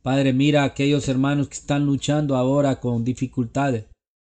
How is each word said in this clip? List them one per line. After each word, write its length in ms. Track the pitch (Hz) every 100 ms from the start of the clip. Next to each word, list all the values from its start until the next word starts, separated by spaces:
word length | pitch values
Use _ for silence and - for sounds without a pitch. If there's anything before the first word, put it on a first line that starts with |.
Padre, 320 | 127 139 135
mira 300 | 127 143 147
a 20 | 139
aquellos 420 | - 139 147 139
hermanos 400 | 131 139 143 135
que 80 | -
están 300 | - 143 143
luchando 500 | 135 - 147 147 131
ahora 440 | 127 143 139 127
con 240 | 123 117
dificultades, 800 | 117 127 - - 117 135 139 117 107 - _ _